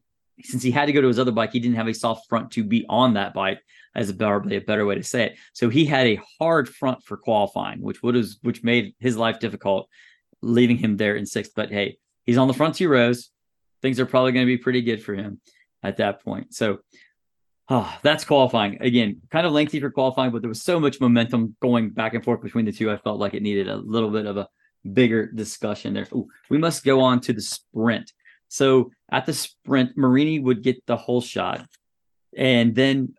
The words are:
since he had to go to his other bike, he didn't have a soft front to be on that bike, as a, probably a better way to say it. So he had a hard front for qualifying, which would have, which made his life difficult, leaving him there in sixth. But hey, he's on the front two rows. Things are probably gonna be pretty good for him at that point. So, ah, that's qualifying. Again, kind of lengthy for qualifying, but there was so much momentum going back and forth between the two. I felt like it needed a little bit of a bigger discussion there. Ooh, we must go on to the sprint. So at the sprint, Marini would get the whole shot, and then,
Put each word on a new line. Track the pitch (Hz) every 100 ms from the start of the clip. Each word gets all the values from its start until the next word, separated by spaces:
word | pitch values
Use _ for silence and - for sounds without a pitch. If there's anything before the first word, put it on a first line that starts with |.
| _ _ _ _
since | - 127
he | 123
had | 127 147
to |
go | 147
to | 131
his | 117
other | 127
bike, | 110 110
he | 123
didn't | 117 113
have | 113
a |
soft | 110 113 113 -
front | 117 117
to | -
be | 104 113 -
on | 110 127 104
that | 98
bike, | - 95 98 _ _ _ -
as | 101
a, |
probably | 92 107 101 98 98
a |
better | 98 107 101
way | 98
to |
say | - 127 110
it. | - -
So | - 120
he | 131
had | 147 139 123
a | 104 - _
hard | 160 165 123
front | - 135 123
for | - 101
qualifying, | - 107 101 - 98 -
which | 104 101
would | 117 123
have, | 101 -
which | 117 107
made | 117 120 101 -
his | 127 113
life | 113 107
difficult, | 113 98 98 95 - _ _ _ _ _
leaving | 113 117 123 120
him | 110 101
there | 107 104
in | 101
sixth. | 110 104
But | - 104
hey, | 104 101 - _ _ -
he's | 120
on | 131
the |
front | 127 156 -
two | 180
rows. | 131 120 123 - _ _ _ _ _
Things | 131 127
are | 127
probably | 131 127
gonna | 127 127
be | 123
pretty | 131 127
good | 117 110
for | -
him | 98 104 98 _ _ _ _
at | 98 -
that | 104 101
point. | - 101 -
So, | - 113 98 _ _ _ _ _ _ _ _ -
ah, | 127 - -
that's | 147 151
qualifying. | - 143 127 117 101 -
Again, | 131 120 107 98 -
kind | 156 175
of |
lengthy | 147 147 151
for | 139
qualifying, | - 131 127 127
but | 117
there | 113
was | 107
so | - 175
much | 143 -
momentum | 127 120 117 120 113 -
going | 131 120 110
back | - 110
and | 113
forth | 120 117
between | 101 120
the | 110
two. | 101 110
I | 101
felt | 104 104
like | 101
it | 101
needed | 104 101 98
a | 104
little | 98 110 110
bit | 107 104
of | 101
a | 98 _ _ _ -
bigger | 98 123 113 104
discussion | 113 104 - 107 101 -
there. | 101 98
Ooh, | 123 - _ _
we | 143
must | 165 160 135
go | 135
on | 131 123
to | -
the | -
sprint. | - - _ 110 113 110 - _ _ _ _
So | - 135 131 123 - _
at | 131 -
the |
sprint, | - - _ - 135 127 139
Marini | 131 127 156 156
would | 127 117
get | 127 123 -
the | 117
whole | - 123
shot, | 120 - 92 - - _ _ _ _ _ _ -
and | 135 120 117
then, | 113 135 135 127